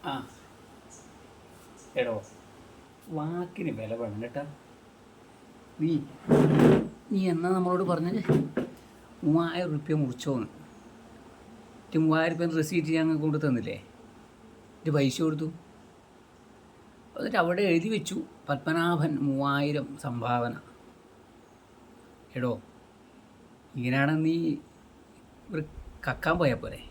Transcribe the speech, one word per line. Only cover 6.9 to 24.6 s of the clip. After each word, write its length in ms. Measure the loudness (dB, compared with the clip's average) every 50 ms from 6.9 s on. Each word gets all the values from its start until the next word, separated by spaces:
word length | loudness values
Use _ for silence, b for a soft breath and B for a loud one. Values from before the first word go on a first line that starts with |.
| -12 -18 -8 -2
നീ 80 | -2 0 2 2
എന്നാ 200 | 0 0 0 0
നമ്മളോട് 340 | 2 2 2 2 0 0 2
പറഞ്ഞത്? 360 | 0 0 0 0 -2 -2 -2 0 2 2 2 2 0 -4 -6 -6 -6 -10 -20 -20 -20 -20 -20 -20 -20 -14 -2 2
മൂവായിരം 500 | 4 4 4 2 2 -2 -2 -2 -2 -2
റുപ്യ 200 | -4 -2 0 0
മുറിച്ചോന്ന്. 540 | 2 2 0 -2 -6 -4 -4 -2 -2 -4
മറ്റേ 1500 | -6 -10 -20 -20 -20 -20 -20 -20 -20 -20 -20 -20 -20 -20 -20 -20 -20 -20 -20 -20 -20 -20 -20 -20 -20 -20 -20 -18 -2 0 2
മൂവായിരം 380 | 4 4 4 4 2 0 0
റുപ്യ 200 | -2 -2 0 0
റെസീറ്റ് 380 | 0 -2 0 0 -2 0 0 0
ഞാൻ 80 | 2 2
അങ്ങ് 160 | 2 0 0
കൊണ്ടു 160 | 0 0 0
തന്നില്ലേ? 400 | 0 0 0 0 0 -2 -6 -8 -10 -12 -20 -20 -20 -20 -20 -20 -20 -20 -20 -20 -20 -20 -20 -20 -20 -20 -20 -20 -6
ഇത് 120 | -2 0 2
പൈസ 280 | 4 4 2 2 2
കൊടുത്തു. 280 | 0 0 0 0 -4 -6 -8 -12 -20 -20 -20 -20 -20 -20 -20 -20 -20 -20 -20 -20 -20 -20 -20 -20 -20 -20 -20 -20 -20 -20 -20 -20 -20 -20 -20 -20 -20 -18 -10
എന്നിട്ട് 200 | -8 -6 0 2
അവിടെ 240 | 2 4 4 2 2
എഴുതി 280 | 4 4 4 4 2 0
വെച്ചു, 280 | -2 -2 -4 -4 -6 -6 -8 -8 -14 -16 -4 -4
"പത്മനാഭൻ 680 | -4 -2 -2 -2 0 2 2 2 2 2 2 0 0 0 0
മൂവായിരം 680 | 0 0 0 0 0 0 0 0 0 -2 -4 -4 -6 -12 -10 -8
സംഭാവന." 500 | -8 -6 -4 -2 0 0 0 0 -2 -4 -8 -14 -20 -20 -20 -20 -20 -20 -20 -20 -20 -20 -20 -20 -20 -20 -20 -20 -20 -20 -20 -20 -20 -20 -20 -20 -20 -20 -20 -20 -20 -20 -20 -20 -12 -8
എടോ, 260 | -4 -4 -4 -4 -6 -10 -20 -20 -20 -20 -20 -20 -20 -20 -20 -20 -20 -20 -20 -20 -20 -20 -20 -20 -20 -20 -14 -10
ഇങ്ങനെയാണെങ്കിൽ 480 | -6 -2 0 2 2 2 2 2 2 2
നീ 340 | 2 0 0 0 -2 -4 -4